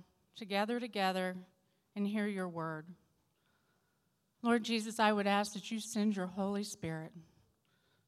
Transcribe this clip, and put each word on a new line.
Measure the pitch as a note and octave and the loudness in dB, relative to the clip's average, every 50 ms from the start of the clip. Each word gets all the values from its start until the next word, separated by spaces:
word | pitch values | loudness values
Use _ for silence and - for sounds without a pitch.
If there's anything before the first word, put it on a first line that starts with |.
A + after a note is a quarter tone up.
| E3+ _ _ _ _ _ _ | -20 _ _ _ _ _ _
to | - A3+ | -14 -8
gather | F#3 G3 G3 G#3 G#3+ A#3+ A#3+ | -2 0 0 0 0 0 -2
together | A#3+ A#3+ G3+ G#3 F#3+ F#3+ F#3 F#3 F#3 F#3 F#3 F#3 F3+ - _ _ _ _ _ _ _ _ - | -4 -4 0 2 2 2 2 2 0 -2 -2 -6 -10 -16 _ _ _ _ _ _ _ _ -6
and | G#3 G3+ | -4 -2
hear | G3+ G#3 G#3+ G#3 G#3 | -2 0 0 0 0
your | G3+ F#3+ F#3 F3+ | 0 -2 -2 -4
word. | E3 E3 D#3+ D#3+ D#3+ D#3 D#3+ F3 F3 - _ _ _ _ _ _ _ _ _ _ _ _ _ _ _ _ _ _ _ _ _ _ _ _ _ _ _ _ | -4 -4 -4 -4 -4 -6 -8 -12 -16 -20 _ _ _ _ _ _ _ _ _ _ _ _ _ _ _ _ _ _ _ _ _ _ _ _ _ _ _ _
Lord | - A#3+ A#3 A#3+ G#3+ | 2 2 4 4 2
Jesus, | A3+ A#3 A3+ G#3+ A3+ A3 - | 2 0 0 0 -2 2 4
I | A3 G#3+ G#3+ | 6 6 6
would | G#3 G3 G3+ | 6 4 4
ask | G3+ G3+ G#3 G#3 - | 4 4 2 0 -2
that | G#3 - - | -6 -6 -6
you | A3+ A3 | -6 -6
send | G#3 - - A3 G#3 G#3+ G#3 F#3+ | -6 -2 0 2 2 4 2 2
your | F3+ F#3 | 0 -2
Holy | F3+ G3+ G3 G3 G3+ G3+ G#3 | -2 -2 -2 -2 -2 -2 -4
Spirit. | G3+ - - - D#3+ D#3+ D#3+ D#3+ E3 - E3+ D#3+ - _ _ _ _ _ _ _ _ _ _ _ _ _ _ _ | -6 -8 -8 -6 -6 -6 -6 -8 -10 -14 -18 -20 -20 _ _ _ _ _ _ _ _ _ _ _ _ _ _ _